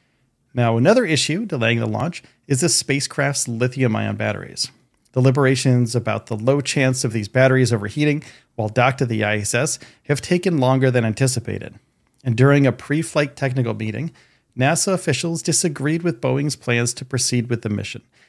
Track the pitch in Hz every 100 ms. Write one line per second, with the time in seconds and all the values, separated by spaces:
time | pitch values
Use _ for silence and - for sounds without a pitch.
0 | _ _ _ _ _ 127 117 113 143 240
1 | 202 170 - 208 226 143 113 117 110 107
2 | 156 - - _ - 131 160 - - 139
3 | 131 - 143 139 - 113 127 135 123 107
4 | 107 101 107 101 - - - _ _ _
5 | _ 131 131 131 135 131 135 123 120 120
6 | 107 107 - 107 117 143 131 151 131 127
7 | 123 110 104 131 131 131 120 117 104 147
8 | 151 147 - - _ - 107 110 123 131
9 | 123 110 104 107 101 120 147 - - _
10 | - 147 - 180 185 160 127 131 131 123
11 | 113 110 135 120 - 98 - - _ _
12 | _ _ 131 113 139 143 139 - - 147
13 | 156 156 143 - 135 131 117 107 110 107
14 | 160 - _ _ _ - 135 165 - 185
15 | 170 127 170 165 - 151 175 143 143 165
16 | 170 165 131 135 147 - - 120 120 -
17 | 131 127 - 123 117 117 107 104 104 -
18 | - _